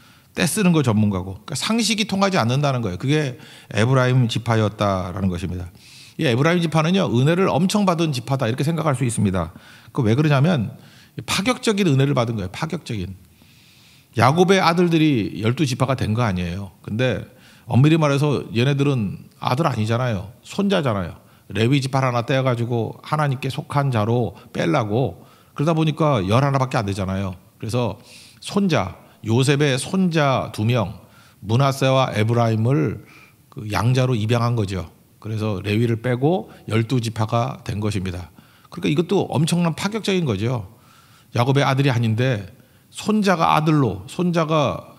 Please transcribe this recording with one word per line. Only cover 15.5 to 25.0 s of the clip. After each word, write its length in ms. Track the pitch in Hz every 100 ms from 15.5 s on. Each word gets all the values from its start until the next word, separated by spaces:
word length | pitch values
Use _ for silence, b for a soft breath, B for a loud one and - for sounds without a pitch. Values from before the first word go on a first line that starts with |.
| 131 139
지파가 300 | 127 135 131
된 180 | 95
거 100 | 107
아니에요. 480 | 117 90 87 92 101 -
근데 420 | - 107 127 85 - B B B -
엄밀히 320 | 113 147 165
말해서 460 | 147 139 147 110 - 107
얘네들은 720 | 135 139 143 131 98 - - -
아들 280 | - 127 160
아니잖아요. 640 | 117 107 117 127 98 92 -
손자잖아요. 720 | - - 202 190 139 101 85 - b b -
레위 320 | 104 117 143
지파 200 | 131 135
하나 220 | 131 120
떼어가지고 760 | 120 131 131 117 117 117 107 -
하나님께 480 | - 151 143 127 135
속한 420 | - - 143 139
자로 440 | 117 104 120 110 B B
빼려고 720 | - 170 151 107 110